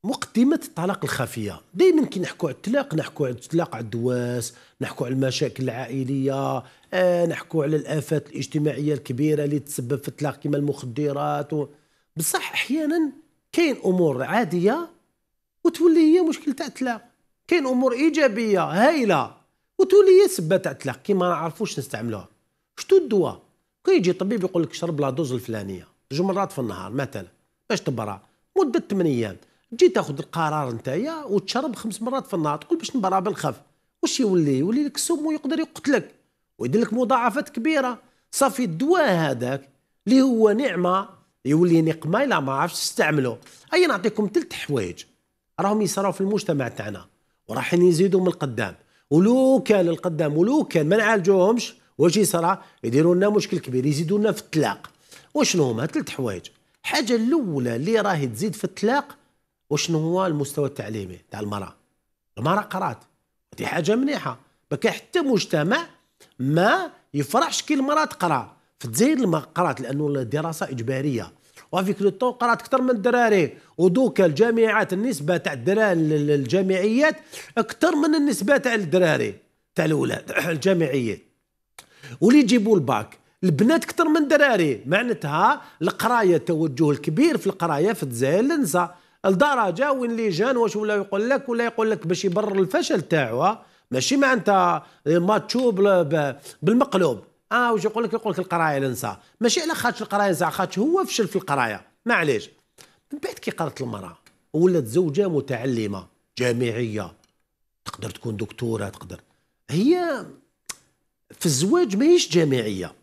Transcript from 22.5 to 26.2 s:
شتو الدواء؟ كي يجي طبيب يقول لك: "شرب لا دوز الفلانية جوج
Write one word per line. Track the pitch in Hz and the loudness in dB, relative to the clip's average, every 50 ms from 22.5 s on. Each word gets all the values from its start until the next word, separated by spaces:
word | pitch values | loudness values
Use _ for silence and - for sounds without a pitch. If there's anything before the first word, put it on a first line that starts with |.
| _ _ _ _ _ | _ _ _ _ _
شتو | - - - 381 | -16 0 4 4
الدواء؟ | 392 330 254 220 196 165 127 92 - _ _ _ _ _ _ _ _ _ | 4 4 4 0 0 0 0 -4 -10 _ _ _ _ _ _ _ _ _
كي | - 381 | 2 2
يجي | 330 185 180 | 4 4 2
طبيب | 175 180 185 196 240 220 175 | 0 0 -2 -2 -2 -2 -2
يقول | 180 - 175 | -2 -2 -2
لك: | 160 - | -2 -2
"شرب | - - - 170 165 143 | -4 -8 -6 -6 -2 -2
لا | 147 135 | -2 -2
دوز | 127 135 165 127 | -2 -4 -4 -4
الفلانية | 127 120 - - 113 107 101 98 95 90 87 _ _ _ _ _ | -4 -6 -6 -8 -8 -8 -8 -10 -12 -12 -14 _ _ _ _ _
جوج | 135 147 | -4 -2